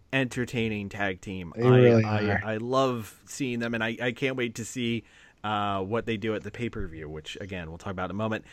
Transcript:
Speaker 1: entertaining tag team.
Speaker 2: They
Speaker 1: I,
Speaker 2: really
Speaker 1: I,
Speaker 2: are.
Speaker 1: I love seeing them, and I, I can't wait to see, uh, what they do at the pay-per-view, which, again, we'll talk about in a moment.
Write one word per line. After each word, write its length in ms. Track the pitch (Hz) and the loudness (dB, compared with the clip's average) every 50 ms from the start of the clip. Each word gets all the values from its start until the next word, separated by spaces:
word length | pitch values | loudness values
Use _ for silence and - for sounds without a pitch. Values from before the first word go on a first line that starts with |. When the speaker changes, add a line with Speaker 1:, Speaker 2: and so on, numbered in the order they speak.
| _ _ - | _ _ 0
Speaker 1:
entertaining 760 | 135 135 123 - 131 123 113 - 123 113 113 107 104 101 98 | 0 0 0 0 -4 -4 -2 0 0 0 0 0 -2 -4 -6
tag 320 | - 104 101 98 95 90 | -4 -2 -2 -2 -2 -4
team. 320 | - 110 95 92 90 82 - | -6 -8 -8 -8 -8 -8 -4
Speaker 2:
They 80 | 110 120 123 | 2 6 8
Speaker 1:
I, 20 | 127 127 | 10 10
Speaker 2:
really 260 | 123 123 117 113 110 | 10 10 8 8 6
Speaker 1:
I, 200 | 107 107 107 107 101 | 4 2 2 2 2
Speaker 2:
are. 120 | 101 - - | 0 0 0
Speaker 1:
I 140 | 107 110 107 | -2 -4 -4
love 640 | 113 120 131 131 135 131 127 117 110 101 - - - | -2 0 2 2 4 2 2 -2 -6 -10 -14 -20 -20
seeing 340 | - - - 147 127 120 120 | -16 -8 -6 -4 -2 -2 -2
them, 140 | 117 117 117 | -2 -2 -2
and 80 | 113 110 | 0 -2
I, 140 | 113 117 101 | -2 -2 -2
I 100 | 117 127 120 | -2 -4 -2
can't 220 | - 143 135 131 | 0 -2 -2 0
wait 200 | 131 123 120 110 | -2 -2 -4 -4
to 100 | - 113 | -6 -10
see, 380 | - - 131 120 117 117 113 - - - - - - _ _ - | -8 -6 -4 -2 -2 -2 -4 -6 -10 -16 -20 -20 -20 _ _ -4
uh, 380 | 107 107 104 104 101 101 98 | -2 -2 0 0 0 -2 -2
what 240 | 95 95 110 117 110 113 | -2 -2 -2 -2 -2 -2
they 100 | 113 104 | -4 -2
do 160 | 101 110 107 | -2 -2 -2
at 60 | 101 - | -2 -4
the 80 | 104 | -8
pay-per-view, 560 | - - 120 117 - 113 98 87 80 80 76 76 | -8 -6 -6 -6 -4 -6 -6 -6 -8 -10 -12 -10
which, 280 | 78 78 76 - - - | -10 -12 -12 -12 -12 -12
again, 300 | - 95 98 90 85 80 | -10 -8 -8 -8 -8 -8
we'll 80 | 80 85 | -12 -10
talk 140 | - 104 | -10 -8
about 140 | 95 90 92 | -6 -4 -4
in 60 | 90 | -4
a 40 | 90 | -4
moment. 300 | 101 110 110 110 107 - - | -2 -2 -2 -2 -4 -6 -12